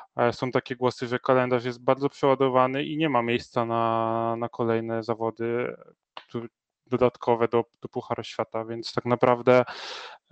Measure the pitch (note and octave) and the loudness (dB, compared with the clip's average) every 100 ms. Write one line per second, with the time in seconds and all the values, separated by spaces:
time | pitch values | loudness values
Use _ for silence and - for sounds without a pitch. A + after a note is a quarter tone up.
0 | - - A#2+ A2 B2+ B2+ - B2 B2 - | -12 0 0 0 -2 -2 -4 -2 -2 -2
1 | A#2+ B2 - C3 B2+ B2 B2 A#2+ B2 C3 | -4 -4 2 2 4 0 -2 -4 0 0
2 | C#3 - C#3+ C3 C3+ B2+ B2+ C3+ D3+ D3+ | 0 0 2 2 2 2 2 0 -4 -2
3 | D#3+ B2 A#2 A#2 - B2 A#2 A#2 A2+ A2+ | 0 0 0 -2 -2 -4 -2 0 0 0
4 | A2+ A2+ A2+ A#2 A#2 - A#2 A2+ A2+ A2+ | 0 -2 -2 -4 -6 -4 -2 0 -2 -6
5 | A2 A2 A2+ A2 A#2 A#2+ B2 - - _ | -4 -4 -4 -4 -4 -4 -4 -8 -16 _
6 | _ - - A#2+ A#2 _ _ _ - B2 | _ -20 -12 -10 -10 _ _ _ -4 2
7 | B2 - - A#2 A#2 A#2 A2+ _ - B2 | 2 0 0 2 2 2 -2 _ -12 -10
8 | - A#2+ A2+ - A2+ A2+ A2+ A#2 - - | -8 -8 -8 -6 -6 -6 -8 -10 -6 -4
9 | A#2+ A#2+ B2+ A#2+ A#2+ B2+ A#2+ - - - | 0 4 4 4 6 6 4 -4 -12 -14
10 | - - - | -16 -16 0